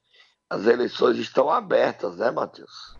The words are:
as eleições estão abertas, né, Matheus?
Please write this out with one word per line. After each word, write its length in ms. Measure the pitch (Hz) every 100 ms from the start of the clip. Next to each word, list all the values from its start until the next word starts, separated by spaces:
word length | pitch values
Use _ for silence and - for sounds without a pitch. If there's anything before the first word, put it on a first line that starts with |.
| _ _ _ _ _
as 160 | 85 104
eleições 520 | 123 120 - 123 117
estão 320 | 113 - 143
abertas, 680 | 240 190 117 127 117 101 87
né, 160 | 117
Matheus? 640 | 139 120 - - - -